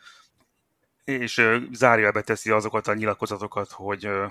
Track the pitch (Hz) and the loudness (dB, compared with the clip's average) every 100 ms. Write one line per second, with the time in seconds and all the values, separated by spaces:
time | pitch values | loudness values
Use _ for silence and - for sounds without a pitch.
0 | - - _ _ _ _ _ _ _ _ | -20 -20 _ _ _ _ _ _ _ _
1 | - 135 120 - 113 117 123 120 131 113 | -8 -4 -2 2 4 4 0 2 4 6
2 | 104 107 - 110 110 107 107 107 104 104 | 4 2 -2 -2 2 0 2 -2 -2 -2
3 | 107 98 107 101 101 - 101 - 98 98 | -2 -2 -4 -6 -6 -6 -8 -8 -8 -6
4 | 104 98 101 | -4 -4 -4